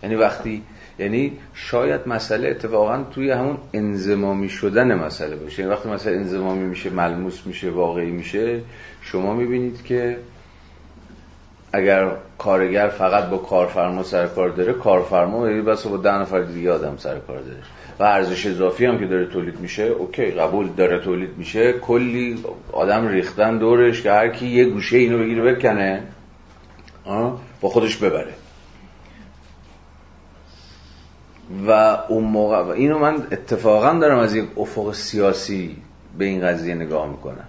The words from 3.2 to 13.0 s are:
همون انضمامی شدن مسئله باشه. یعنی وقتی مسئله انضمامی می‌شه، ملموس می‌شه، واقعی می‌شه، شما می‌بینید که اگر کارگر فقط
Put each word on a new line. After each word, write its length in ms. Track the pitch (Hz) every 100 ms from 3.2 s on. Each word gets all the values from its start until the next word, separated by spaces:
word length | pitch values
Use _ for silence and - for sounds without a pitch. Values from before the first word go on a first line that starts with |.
| 135
همون 260 | 127 131 143 -
انضمامی 760 | 107 107 101 95 101 98 98 98
شدن 460 | - 101 101 127 98
مسئله 400 | 78 - 78 76
باشه. 260 | 76 78
یعنی 120 | 95
وقتی 160 | 104 113
مسئله 260 | 101 107 92
انضمامی 500 | 95 95 95 95 92
می‌شه، 240 | 90 95
ملموس 520 | 90 85 85 92 90 -
می‌شه، 240 | 90 92
واقعی 420 | 87 85 85 85
می‌شه، 480 | 87 85 101 113 117 117 - - -
شما 320 | - 95 95
می‌بینید 500 | 120 120 127 123 120
که 340 | - 123 120 120 - - - - - - - - - - - - - - -
اگر 380 | 101 95 95 95 - - -
کارگر 500 | - 95 92 98 104
فقط 420 | -